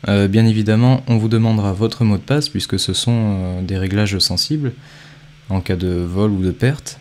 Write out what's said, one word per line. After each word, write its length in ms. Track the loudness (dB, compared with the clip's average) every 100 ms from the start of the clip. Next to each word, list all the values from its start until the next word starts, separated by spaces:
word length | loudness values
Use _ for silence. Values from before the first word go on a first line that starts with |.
| 0
Euh, 200 | 2 4
bien 180 | 4 4
évidemment, 580 | 2 2 4 4 2 2
on 100 | 0
vous 100 | 2
demandera 460 | 2 2 0 0
votre 300 | -2 -2 0
mot 120 | 0 0
de 60 |
passe 260 | 0 -2 -2
puisque 300 | -6 -4 -4
ce 160 | -2
sont, 180 | -2 0
euh, 480 | 0 0 -2 -2 -4
des 160 | -4 -2
réglages 420 | 0 0 0 0
sensibles 540 | -2 -2 -2 -2 -4 -6 -20 -20 -20 -20 -20 -20 -4
en 100 | -4
cas 160 | -2 -2
de 120 | 0
vol 420 | -2 -2 0 0
ou 120 | 2
de 100 | -2
perte. 460 | 0 -2 -2 -10 -18